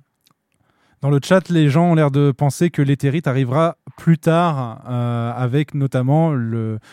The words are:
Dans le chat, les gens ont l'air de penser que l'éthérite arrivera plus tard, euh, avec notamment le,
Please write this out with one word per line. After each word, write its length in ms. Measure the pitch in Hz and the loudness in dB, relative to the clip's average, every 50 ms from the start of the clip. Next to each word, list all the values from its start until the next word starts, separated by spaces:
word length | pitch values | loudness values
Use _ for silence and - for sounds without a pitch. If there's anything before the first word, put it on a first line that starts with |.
| _ _ _ _ _ _ _ _ _ _ _ _ _ _ _ _ _ _ _ _ - | _ _ _ _ _ _ _ _ _ _ _ _ _ _ _ _ _ _ _ _ -2
Dans 80 | 139 | 0
le 80 | 143 143 - | 0 0 2
chat, 280 | - 185 190 - - | 2 2 2 2 2
les 180 | 175 160 151 147 | 0 2 2 2
gens 220 | 127 165 175 175 | 4 2 2 2
ont 40 | 165 | 4
l'air 160 | 160 151 143 | 2 2 2
de 200 | 135 143 143 143 | 2 2 2 2
penser 400 | 127 - 147 139 - - 175 170 | 0 0 -2 -2 0 0 -2 -2
que 100 | - - | 0 0
l'éthérite 460 | 143 139 143 - - 139 139 170 - | 0 0 0 0 0 -2 -2 -2 -2
arrivera 500 | 143 123 135 135 120 127 156 165 170 - _ - - - - | -2 -2 -2 -2 0 0 0 0 0 -2 _ -14 -20 -16 -4
plus 180 | - 165 165 147 | 0 0 2 2
tard, 640 | - 165 160 165 175 170 151 135 123 117 110 - - - | 2 0 2 2 2 0 -2 -4 -6 -8 -10 -12 -10 -6
euh, 440 | 123 120 120 120 120 117 117 117 120 | -4 -4 -2 -2 -2 -4 -4 -4 -4
avec 380 | 120 127 120 123 147 151 - - | -4 -2 -2 0 -2 -2 -2 -4
notamment 580 | 143 139 135 - 127 123 131 143 160 165 160 147 | -4 -2 -2 -2 -2 0 2 2 2 2 2 0
le, 460 | 127 117 113 113 113 110 110 110 110 - - | -2 -4 -4 -4 -4 -4 -4 -6 -8 -10 -16